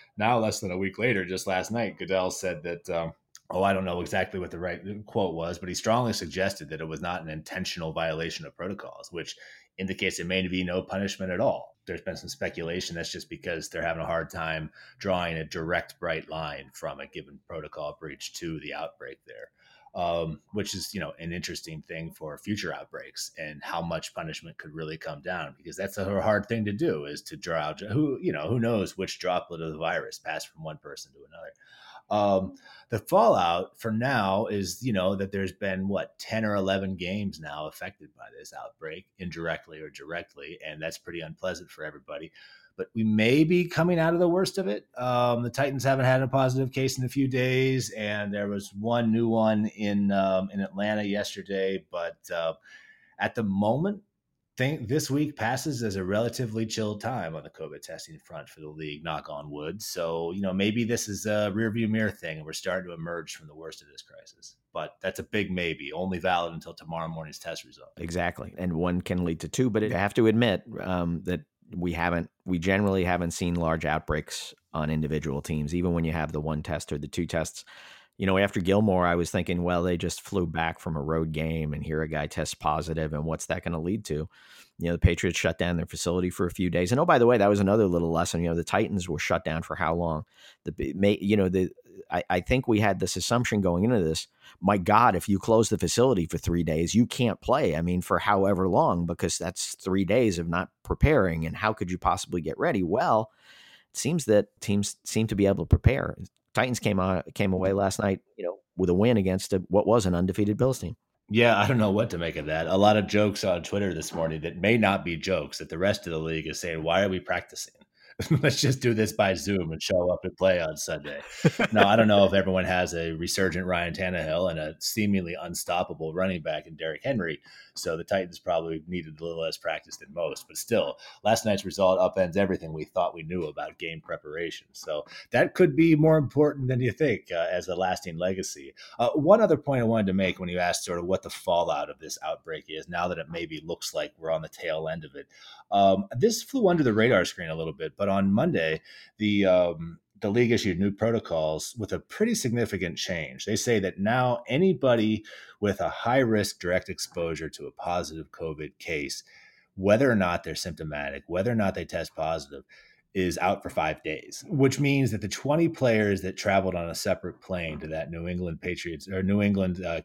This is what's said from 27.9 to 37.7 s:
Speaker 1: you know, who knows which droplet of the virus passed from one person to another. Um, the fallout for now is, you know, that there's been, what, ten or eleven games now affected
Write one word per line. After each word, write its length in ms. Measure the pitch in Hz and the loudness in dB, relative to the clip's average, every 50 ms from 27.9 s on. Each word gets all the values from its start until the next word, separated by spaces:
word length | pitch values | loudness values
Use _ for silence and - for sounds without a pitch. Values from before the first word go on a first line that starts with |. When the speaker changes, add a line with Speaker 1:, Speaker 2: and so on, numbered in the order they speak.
| 110 143 151 143 127 - | 0 0 0 0 -2 -2
Speaker 1:
you 120 | 185 180 | -4 -4
know, 160 | 85 73 76 | -4 -2 -2
who 120 | 90 117 123 | -2 0 0
knows 380 | 113 117 117 104 92 80 - | 2 2 2 0 0 -2 -4
which 220 | - 92 87 - - | -6 -6 -6 -6 -6
droplet 420 | - 90 90 87 - - 85 80 | -4 -2 -2 -2 -4 -6 -8 -8
of 100 | 82 80 | -8 -8
the 60 | 78 | -6
virus 400 | 76 82 82 87 80 69 - - | -4 -4 -2 -2 -2 -4 -6 -12
passed 300 | - - 80 78 78 - | -12 -10 -8 -8 -8 -10
from 160 | - _ 80 80 | -12 _ -14 -12
one 140 | 78 78 76 | -12 -12 -12
person 320 | - 73 71 - - - | -16 -16 -16 -16 -18 -20
to 80 | _ - | _ -20
another. 320 | - - - 82 82 - - _ _ _ - - - - - - - | -20 -20 -20 -18 -18 -18 -20 _ _ _ -20 -20 -20 -20 -20 -20 -6
Um, 460 | - 101 107 104 101 98 95 92 92 - - - - - - - _ | -2 0 2 4 4 4 2 2 -2 -6 -14 -20 -20 -20 -20 -8 _
the 100 | 117 107 | -6 -6
fallout 800 | - - 170 196 226 226 156 101 87 85 85 87 95 - - - | -2 2 4 6 6 6 6 6 4 4 2 0 -2 -6 -10 -8
for 120 | - 113 | -4 -2
now 540 | 107 110 120 135 139 117 101 95 95 101 110 | -2 0 0 2 2 2 2 2 2 2 2
is, 380 | - 104 101 95 87 - - 120 | 0 0 -2 -2 -4 -6 -4 -2
you 100 | 131 107 | 0 0
know, 220 | 95 90 95 101 | 2 2 2 2
that 160 | 95 98 95 | 0 -2 -4
there's 220 | 101 98 95 92 - | -2 -4 -4 -4 -4
been, 340 | - 104 98 92 92 95 | -6 -4 -4 -4 -2 -2
what, 320 | 98 101 90 80 - _ - | -2 -2 -2 -4 -6 _ -16
ten 260 | - - 113 113 110 | -10 -6 -4 -2 0
or 80 | 107 104 | 0 0
eleven 440 | 101 95 95 95 95 98 95 95 | 0 2 2 0 0 0 -4 -6
games 420 | 85 90 87 95 104 104 95 - 80 | -6 -6 -4 -4 -4 -4 -4 -6 -8
now 260 | 78 73 73 76 76 | -10 -10 -10 -8 -10
affected 440 | 76 | -10